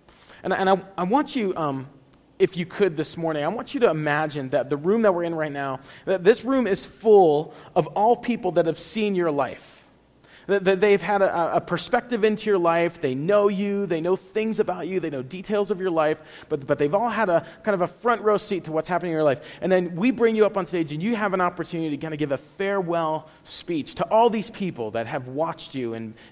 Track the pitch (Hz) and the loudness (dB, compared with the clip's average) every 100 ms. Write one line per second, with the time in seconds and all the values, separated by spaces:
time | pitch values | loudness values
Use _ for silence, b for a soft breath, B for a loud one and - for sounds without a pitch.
0 | _ B B B - 185 190 190 - - | _ B B B -4 0 2 2 0 -6
1 | 180 262 - 262 202 175 151 135 131 - | 0 0 0 -2 -2 -2 -2 -4 -8 -18
2 | _ _ _ - 190 170 170 - 196 156 | _ _ _ 0 0 0 -6 0 0 0
3 | 151 - 165 151 151 214 262 277 226 156 | -6 -4 -4 -2 -2 -4 -6 0 2 2
4 | 151 147 156 143 131 139 123 143 160 226 | 0 0 -2 -4 -2 -2 -2 -2 0 2
5 | 214 175 170 165 156 143 139 131 B B | 2 2 -2 -4 -4 -4 -6 -8 B B
6 | B 190 180 202 226 269 220 196 - - | B 2 4 4 2 0 0 -2 -6 -2
7 | 220 208 170 147 170 B B 185 156 - | 6 8 8 4 -2 B B -2 0 2
8 | 214 240 247 226 185 170 165 156 - 220 | 2 2 -2 -4 -2 0 0 -2 -6 -4
9 | 208 185 170 143 123 - - - - _ | -2 0 0 0 -2 -6 -18 -20 -20 _
10 | _ _ B B B 196 185 190 208 202 | _ _ B B B 0 2 2 4 4
11 | 175 202 190 170 165 170 - 170 - 240 | 2 2 2 2 0 0 -2 -4 -2 -2
12 | 240 233 214 208 214 196 170 170 170 170 | 0 0 0 0 0 2 4 2 0 -2
13 | 139 131 160 208 202 190 202 202 196 165 | -4 -2 2 4 4 2 -2 -2 -2 -2
14 | 170 185 - 214 220 202 208 180 165 190 | 0 -2 -2 -4 -2 -2 -2 -4 -4 -4
15 | 160 139 131 180 196 208 202 185 190 160 | -4 -6 -8 -10 -4 -2 -2 -2 -2 2
16 | 156 156 - B B 151 131 143 147 196 | 2 0 -6 B B -4 -2 0 2 2
17 | 240 214 202 165 - B 220 196 175 - | 0 0 2 2 0 B -2 0 -2 -2
18 | 240 226 208 202 - 185 160 156 156 175 | 0 2 2 2 0 -6 -4 -4 0 -2
19 | 175 156 151 127 B B 175 185 175 170 | 0 2 2 2 B B 0 2 0 0
20 | 240 208 233 220 202 202 175 175 156 151 | 0 2 2 4 2 2 -2 -2 -4 -4
21 | 202 220 208 185 180 180 160 170 160 139 | -2 -2 -2 0 0 -2 -8 -4 -4 -4
22 | 160 156 147 139 - - 196 202 170 170 | -6 -4 -4 -4 -6 -6 -2 -2 -2 -2
23 | 160 156 - B - - - 165 - - | -2 -4 -8 B -14 -12 -6 -6 -4 -6
24 | - 214 233 220 - - 185 - 107 113 | 2 4 4 2 -6 -6 -6 -4 -6 -4
25 | 117 147 127 131 165 160 - 135 117 113 | -4 -6 -6 -4 -4 -6 -10 -8 -6 -6
26 | 113 110 B | -10 -14 B